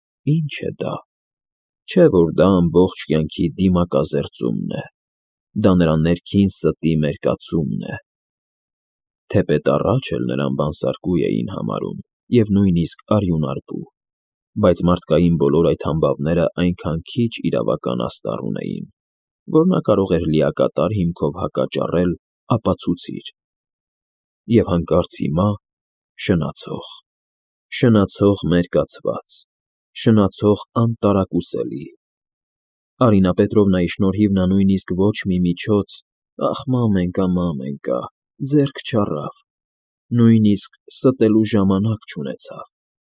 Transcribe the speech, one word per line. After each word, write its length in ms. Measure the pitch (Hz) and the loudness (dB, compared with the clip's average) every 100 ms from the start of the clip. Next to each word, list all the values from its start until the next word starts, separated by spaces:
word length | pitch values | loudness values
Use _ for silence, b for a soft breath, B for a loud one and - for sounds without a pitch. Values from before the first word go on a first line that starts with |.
| _ _ - | _ _ -2
ի՞նչ 280 | 160 151 - | -2 -2 -6
է 140 | - | -10
դա։ 220 | - - - - _ _ _ _ _ _ _ - | -8 -8 -10 -14 _ _ _ _ _ _ _ -4
Չէ՞ 180 | - 170 | 4 4
որ 240 | 90 85 | 6 4
դա 180 | 76 87 | 4 4
ամբողջ 520 | 95 87 82 92 - | 4 4 4 2 0
կյանքի 440 | - 78 78 - 87 | -4 -2 -2 -2 -4
դիմակազերծումն 1200 | 71 95 87 87 67 78 71 71 - 60 50 50 | 0 0 2 0 0 -2 -4 -6 -6 -6 -4 -6
է, 140 | - - _ _ _ _ _ _ - | -10 -12 _ _ _ _ _ _ -2
դա 160 | 107 | 2
նրա 220 | 90 82 80 | 4 4 2
ներքին 520 | 80 85 - 101 98 | 2 0 0 2 2
ստի 460 | - 82 78 80 78 | 2 -2 0 0 0
մերկացումն 880 | 76 67 65 65 - 82 71 50 | 0 -2 -4 -4 -4 -4 -4 -6
է։ 140 | - - - _ _ _ _ _ _ _ _ _ _ _ _ | -8 -12 -16 _ _ _ _ _ _ _ _ _ _ _ _
Թեպետ 380 | 107 82 76 - | 0 2 0 2
առաջ 420 | 73 78 120 - | 0 2 0 -2
էլ 140 | 62 | -4
նրան 320 | 62 64 69 67 | -4 -2 -2 -2
բանսարկու 640 | 76 - 65 65 - 87 | -4 -4 -6 -4 -4 -2
էին 320 | 50 52 58 | -2 -2 -4
համարում 480 | - 53 50 50 - - _ _ | -6 -6 -6 -8 -10 -16 _ _
և 200 | 120 107 | 2 2
նույնիսկ 560 | 101 101 85 80 - - | 2 4 2 -2 -6 -2
արյունարբու, 760 | 107 98 80 71 69 - - - _ _ _ _ _ _ - | -2 0 -2 -2 -6 -10 -14 -14 _ _ _ _ _ _ 0
բայց 260 | 104 85 | 2 2
մարդկային 560 | 87 87 - 78 87 82 | 2 0 2 2 4 2
բոլոր 300 | 71 73 82 | 2 4 2
այդ 160 | - | 0
համբավները 640 | - 78 76 67 71 85 80 | -2 -2 0 0 -2 0 0
այնքան 460 | - 90 87 87 80 | 0 -2 -2 -4 -6
քիչ 300 | - - 117 - | -6 -4 -4 -4
իրավական 640 | - 60 55 58 - 62 | -4 -2 -2 -2 -4 -4
աստառ 400 | 60 - 55 53 | -6 -8 -8 -6
ունեին, 460 | 55 50 50 50 50 _ _ _ _ _ - | -6 -8 -8 -10 -12 _ _ _ _ _ -2
որ 160 | 165 175 | 2 2
նա 140 | 175 | 0
կարող 320 | 151 101 95 | 0 0 2
էր 140 | 85 82 | 0 0
լիակատար 680 | 78 71 - 64 - 82 | 0 0 0 -2 0 -2
հիմքով 460 | 107 85 85 76 82 | 0 -2 -2 -4 -4
հակաճառել 720 | 104 - 67 - - 82 90 85 _ _ _ | -6 -4 -4 -4 -2 0 -2 -4 _ _ _
ապացուցիչ։ 760 | 120 - - - - - - - - _ _ _ _ _ _ _ _ _ _ - | -2 0 -4 -4 -6 -8 -14 -14 -20 _ _ _ _ _ _ _ _ _ _ 0
Եվ 200 | 113 90 | 2 2
հանկարծ 460 | 87 82 85 87 | 0 2 0 0
հիմա 340 | - 69 78 104 101 _ _ _ _ _ - | -4 -4 0 0 -2 _ _ _ _ _ -8
շնացող, 720 | - 90 73 - - - - - _ _ _ _ _ _ _ | -2 -2 -2 -8 -12 -12 -12 -20 _ _ _ _ _ _ _
շնացող 680 | - 123 107 98 - 101 101 | 0 4 4 2 2 2 2
մերկացված, 920 | 80 87 87 80 71 - - - - - - _ _ _ _ - | 2 0 2 -2 -2 -4 -6 -6 -10 -20 -20 _ _ _ _ -2
շնացող 680 | 123 110 95 - 104 104 - | 2 4 2 0 0 0 -2
անտարակուսելի։ 1120 | - 117 113 104 101 92 87 - - 120 139 - - _ _ _ _ _ _ _ _ _ _ | -2 -2 0 0 2 0 -4 -4 -6 -6 -8 -14 -20 _ _ _ _ _ _ _ _ _ _
Արինա 320 | 127 101 92 | 2 4 4
Պետրովնայի 560 | 90 101 107 101 90 87 | 2 2 4 2 2 0
շնորհիվ 440 | - 98 95 104 | 0 -2 2 2
նա 100 | 95 92 | 2 2
նույնիսկ 460 | 98 98 95 - | 2 2 0 -2
ոչ 240 | 90 101 104 | 0 0 0
մի 180 | 98 90 | -2 0
միջոց, 560 | 90 87 - 104 95 - _ _ _ - | 0 -2 -2 -2 -2 -10 _ _ _ -8
ախ, 220 | - - | -6 -4
մամենկա, 640 | - 127 117 98 90 95 92 | -4 0 0 0 0 -2 0
մամենկա, 720 | 90 87 73 65 71 - 60 - - _ _ | 0 -2 -4 -8 -8 -6 -6 -6 -16 _ _
ձեռք 420 | 135 147 139 - | -2 0 0 -4
չառավ, 580 | - 107 101 76 73 - _ _ _ _ _ _ _ | -4 -2 -2 -4 -8 -14 _ _ _ _ _ _ _
նույնիսկ 680 | 120 117 113 104 101 - _ _ | 4 6 6 4 2 -4 _ _
ստելու 580 | - 135 131 110 110 | -2 0 2 2 2
ժամանակ 600 | 107 107 95 95 107 107 | 2 2 2 2 0 -2
չունեցավ։ 640 | - - 69 - - - - _ _ _ _ | -8 -12 -10 -10 -14 -18 -18 _ _ _ _